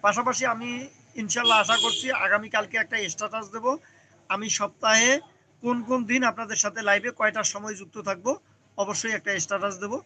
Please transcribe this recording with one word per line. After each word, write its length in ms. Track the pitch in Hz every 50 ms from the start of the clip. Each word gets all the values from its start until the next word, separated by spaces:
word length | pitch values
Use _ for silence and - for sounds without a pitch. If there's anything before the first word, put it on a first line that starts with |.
পাশাপাশি 440 | - 202 202 226 240 254 247 - 254
আমি 420 | 254 233 226 233 240 240 247 262 277 _ _ _ _ _
ইনশাল্লাহ 440 | 262 220 208 - 240 240 - 226 220
আশা 180 | 202 180 226
করছি 340 | 233 - 233 233 240 254 262
আগামীকালকে 680 | 254 - 190 190 202 208 214 214 - 214 214 202 -
একটা 320 | 226 214 - 240 220 202 180
স্ট্যাটাস 400 | - - 214 202 208 220 214 196
দেব, 280 | 202 226 220 254 277 311 _ - _ - _ _ _ _ _ _
আমি 200 | 185 196 214 220
সপ্তাহে 720 | - - 208 202 - _ - 165 220 220 226 247 269 294 - - _ _ _ _ _ _
কোন 220 | - 240 247 240 226
কোন 200 | 220 254 254 240
দিন 200 | 202 240 262 254
আপনাদের 320 | 233 226 226 233 208 220
সাথে 260 | 202 - 208 208 220
লাইভে 300 | 214 202 202 202 196 240
কয়টার 320 | 240 - 220 214 202 220 202
সময় 320 | - - 202 208 214 214
যুক্ত 220 | 185 196 165 _
থাকবো, 380 | 214 180 196 196 175 185 240 302 - _ _ _ _ _ _ _
অবশ্যই 340 | - 202 190 208 - - 226
একটা 280 | 220 196 - 208 196 185
স্ট্যাটাস 380 | 160 - 202 196 190 202 190
দেব। 220 | 180 202 202 233 294 -